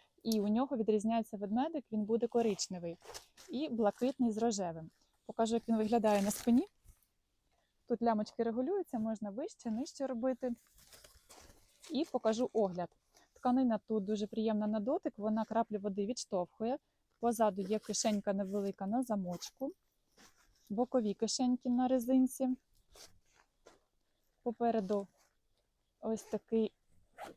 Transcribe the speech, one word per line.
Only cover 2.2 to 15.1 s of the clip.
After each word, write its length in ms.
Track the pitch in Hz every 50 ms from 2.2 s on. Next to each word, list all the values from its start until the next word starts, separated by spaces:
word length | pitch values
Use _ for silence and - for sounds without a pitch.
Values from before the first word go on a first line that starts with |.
| 240
коричневий. 720 | 233 - 240 233 220 196 - - - 185 180 170 170 170 - - - - - - - _ - - -
І 200 | 311 240 311 294
блакитний 640 | 240 220 226 202 - - 240 262 277 - 254 233
з 80 | 208 214
рожевим. 520 | 233 240 214 196 185 170 160 165 160 165 - _ _ _ _ _ _
Покажу, 280 | - - - 226 220 233
як 140 | 226 - -
він 80 | 226
виглядає 460 | 220 220 208 233 233 208 214 208 202 196
на 80 | 208
спині. 380 | - - - 240 233 254 381 - _ _ _ - - _ _ _ _ _ _ _ _ _ _ _ _ _ _ _ _ _ _
Тут 160 | _ 240 - 233
лямочки 400 | 233 226 208 214 - - - 226
регулюються, 560 | 226 214 240 262 294 392 403 349 - - 226
можна 320 | 220 226 220 208 214 202
вище, 400 | 196 226 311 440 - - - 233
нижче 360 | 220 226 285 - - - 277
робити. 460 | 262 262 226 233 262 262 - - 247 240 - _ _ _ - - - - - - - - - _ _ - - - - - - _ _ _ _ - -
І 140 | 330 247 330 - -
покажу 380 | 240 - 220 220 220 254 - -
огляд. 360 | 220 208 190 170 180 175 - - _ _ _ _ - _ _ _
Тканина 460 | - - 254 247 262 262 240 220 208
тут 260 | - - 220 220 190
дуже 220 | 196 214 202 214
приємна 400 | - - 226 220 220 214 208 214
на 140 | 214 214 220
дотик, 340 | 202 240 294 349 - 285